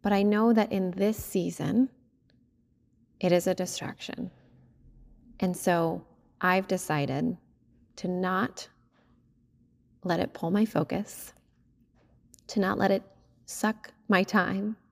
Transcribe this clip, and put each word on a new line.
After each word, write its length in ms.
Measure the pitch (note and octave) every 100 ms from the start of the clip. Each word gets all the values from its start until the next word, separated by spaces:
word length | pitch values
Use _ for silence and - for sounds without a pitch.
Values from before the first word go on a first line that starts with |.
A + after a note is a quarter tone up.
But 100 | G3+
I 100 | G3+
know 300 | G3+ G#3 A3+
that 180 | A3 G3+
in 220 | G3 F#3
this 240 | F3+ G3+ A3
season, 720 | - G3 F3 E3+ D3+ A3 C4 _ _ _ _ _ _ _ _ _ _ _ _ _
it 140 | F3+
is 160 | F3 F3+
a 60 |
distraction. 760 | F#3 F3+ - - - - - F3+ - _ - _ _ - - - - - -
And 160 | F#3 F3
so 500 | - F3 E3 F3 - _ _ _
I've 280 | F3+ F#3 F#3+
decided 680 | F#3 - D3+ C#3 C3 E3 F3+ _ _ _ _ _ -
to 100 | F3
not 600 | F3+ F#3 F#3 - - - _ _ _ _ _ _ _ _ _ _ _ _ _
let 160 | F3+ E3+
it 140 | -
pull 180 | - E3
my 120 | G3+
focus, 680 | A3 - D#3+ - G#3 - - - _ _ _ _ _ _ _ _ _ - -
to 140 | A3
not 180 | F#3 G#3
let 140 | G3
it 100 | G3 - _ _ _ -
suck 460 | - G#3+ A3 - _ _
my 140 | F#3+
time 540 | G3 G#3+ F3 F#3+ G#3 A3 _